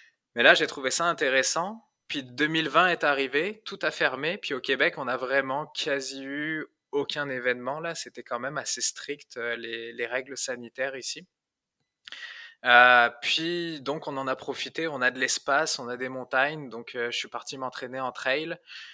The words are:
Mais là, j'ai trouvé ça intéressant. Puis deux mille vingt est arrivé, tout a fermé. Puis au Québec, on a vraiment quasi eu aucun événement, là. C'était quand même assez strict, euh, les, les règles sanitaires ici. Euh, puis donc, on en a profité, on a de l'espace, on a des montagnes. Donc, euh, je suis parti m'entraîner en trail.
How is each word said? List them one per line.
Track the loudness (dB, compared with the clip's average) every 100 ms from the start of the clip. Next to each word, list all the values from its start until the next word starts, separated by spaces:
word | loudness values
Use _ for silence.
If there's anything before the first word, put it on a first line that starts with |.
| -20 _ _
Mais | 6
là, | 8
j'ai | 8 4
trouvé | -2 -2
ça | 0
intéressant. | 0 2 2 4 2 0 -2 -6 _ _ -10
Puis | -8
deux | -6 0 0
mille | 2 2
vingt | 4 6
est | 4
arrivé, | 2 2 2 0 -2 -4
tout | -12 -4
a | -4
fermé. | 0 0 0 -4 -4
Puis | -4
au | -4
Québec, | 0 2 2 0
on | -4
a | -2
vraiment | 0 0 0 -2 -6
quasi | -6 -4 -2 -4 -8
eu | -8 -6 -6 -6 -8 _ _
aucun | -4 -2 -4 -4
événement, | -2 -2 -2 -4 -6
là. | -6
C'était | -8 -10 -14
quand | -8 -6
même | -4 -4
assez | -4 -2
strict, | -4 -4 -8 -10 -10 -8
euh, | -6
les, | -6 -6 -8 -8
les | -6 -4
règles | -4 -6 -6
sanitaires | -6 -6 -10 -6 -6 -6
ici. | -8 -10 -14 _ _ _ _ _ _ _ -20 -16 -14 -14 -18 -4
Euh, | 8 10 12 10 6 2
puis | -2 0 0 -2 -4 -6
donc, | -6 -6 -6
on | -6
en | -4
a |
profité, | -4 -6 -6 -6 -4 -4
on | 2
a | 0
de | 2
l'espace, | 0 0 2 2 2 -2
on | -6
a | -6
des | -6
montagnes. | -8 -2 0 0 -2 -10
Donc, | -12 -8 -6
euh, | -4
je | -4
suis | -6
parti | -8 -10 -8
m'entraîner | -8 -8 -8 -6
en | -6
trail. | -2 0 0 -2 -10 -14 -18 -18